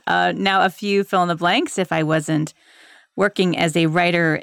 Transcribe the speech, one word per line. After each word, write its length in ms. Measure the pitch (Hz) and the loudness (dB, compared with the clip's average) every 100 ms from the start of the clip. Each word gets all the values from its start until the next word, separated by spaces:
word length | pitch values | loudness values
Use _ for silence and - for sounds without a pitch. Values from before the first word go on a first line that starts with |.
| - | -2
Uh, 260 | 175 180 175 | 0 0 0
now, 280 | 196 190 | 0 2
a 40 | 185 | 0
few 320 | - 208 202 | -2 -2 -2
fill 200 | 196 190 | 0 0
in 60 | 175 | 0
the 60 | |
blanks. 440 | 165 170 220 339 - | 0 0 0 -2 -4
If 140 | 175 | -2
I 100 | 165 | -2
wasn't 500 | 156 160 151 156 156 - _ - - - _ - | 0 0 0 -2 -2 -8 _ -20 -20 -20 _ -2
working 400 | 202 - 185 - | -2 0 -2 0
as 180 | 170 170 | 0 0
a 100 | 160 | 2
writer 540 | 170 175 170 165 156 | 2 2 2 0 -2